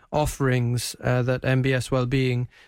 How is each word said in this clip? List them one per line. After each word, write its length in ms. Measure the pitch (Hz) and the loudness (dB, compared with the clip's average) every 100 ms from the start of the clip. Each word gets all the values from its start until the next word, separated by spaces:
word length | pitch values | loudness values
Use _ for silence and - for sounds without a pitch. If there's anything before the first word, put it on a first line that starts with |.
| _ | _
offerings, 840 | 147 151 - 135 127 120 120 - - | -2 -2 0 0 2 0 -2 -4 -6
uh, 180 | 123 123 | -2 0
that 240 | 123 127 - | 0 0 0
M 160 | 131 | 2
B 100 | 131 | 2
S 200 | 131 - | 0 0
Wellbeing, 560 | 131 123 135 127 123 123 - | 0 0 0 0 -2 -4 -10